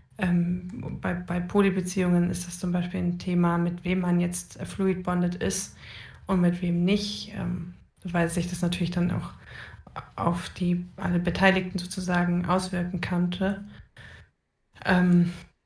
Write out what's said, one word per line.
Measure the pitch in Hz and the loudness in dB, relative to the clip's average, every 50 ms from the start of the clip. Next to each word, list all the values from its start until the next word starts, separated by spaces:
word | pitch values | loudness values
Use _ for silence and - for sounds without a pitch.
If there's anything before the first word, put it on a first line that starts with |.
| - _ - - | -20 _ -6 -4
ähm, | 196 180 175 175 170 175 180 180 180 - - - - - - - | 0 2 2 2 2 0 -2 -4 -4 -8 -10 -8 -8 -8 -8 -4
bei, | - 185 180 | -4 -4 -4
bei | 180 180 - 175 180 | -4 -4 -4 -4 -4
Polybeziehungen | 175 180 - 202 202 196 180 190 180 180 - 190 180 180 180 175 175 175 | -4 2 4 4 4 4 4 2 -2 -2 -2 0 2 4 4 4 4 2
ist | 180 - - | 0 -4 -6
das | - - - | -8 -8 -6
zum | - 180 | -4 -2
Beispiel | 175 180 175 180 - 185 | 0 0 -2 -2 -2 -2
ein | 180 175 175 175 | -2 -2 -2 -2
Thema, | - 185 175 175 175 170 170 170 | -2 0 2 4 4 4 4 2
mit | 170 175 175 175 - | 0 0 -2 -4 -2
wem | 180 185 185 175 | -2 0 0 2
man | 175 175 175 | 2 2 2
jetzt, | 175 175 175 - - - - - | 2 0 -2 -4 -8 -10 -10 -10
äh, | - | -10
Fluid | 175 - - 196 190 185 185 180 | -8 -4 0 0 2 2 0 -2
Bonded | 185 180 180 175 175 175 | -2 0 2 2 0 0
ist | - - 190 190 - - - - - - - - - - - - - - - | 0 -2 -2 -2 -2 -6 -8 -12 -18 -20 -18 -18 -18 -18 -18 -20 -16 -4 0
und | 196 180 | 2 4
mit | 175 175 175 180 180 | 4 4 2 2 0
wem | 175 175 175 175 | 0 2 2 4
nicht, | 185 208 208 - - - - - - 202 | 4 2 2 0 -2 -6 -8 -12 -10 -8
ähm, | 190 180 175 175 175 165 180 - - - _ _ _ - | -6 -4 -4 -4 -4 -6 -10 -12 -16 -20 _ _ _ -10
weil | 180 170 175 170 165 | -2 0 2 2 2
sich | 170 180 170 - | 0 -2 -2 -2
das | 180 - - | -2 -2 -2
natürlich | 175 175 - 180 - - | -2 0 0 -2 -2 0
dann | 175 175 - | 0 0 0
auch | - - - - - - - - - - - - - - - - - - - - - | 0 -2 -4 -6 -12 -16 -20 -20 -18 -18 -16 -18 -18 -20 -20 -16 -14 -14 -14 -14 -8
auf | - - 170 170 175 - - | -2 0 0 0 0 -4 -8
die, | - - 185 175 175 175 180 - - | -6 -2 0 0 0 0 -2 -6 -10
alle | - - 180 175 175 | -6 -2 0 0 2
Beteiligten | 175 180 175 185 190 190 185 190 185 185 - 180 | 2 0 2 4 6 6 6 4 0 -2 -6 -6
sozusagen | - - - 185 185 180 180 175 175 175 175 175 175 | -8 -6 -8 -6 -4 0 0 2 2 2 2 0 2
auswirken | - 180 185 180 185 185 180 175 180 180 175 | 2 2 0 0 -2 -2 -4 -2 -2 -4 -6
könnte. | - - 180 175 180 175 180 - 190 196 202 202 - - - - - - _ - - - - - - _ _ _ _ _ _ _ _ _ _ - - | -4 -2 0 0 0 0 0 0 0 0 0 -2 -6 -12 -16 -20 -20 -20 _ -20 -20 -20 -20 -20 -20 _ _ _ _ _ _ _ _ _ _ -6 0
Ähm, | - 185 180 180 180 175 175 170 175 175 - - - _ _ _ | 4 4 6 6 8 8 6 6 4 0 -6 -14 -20 _ _ _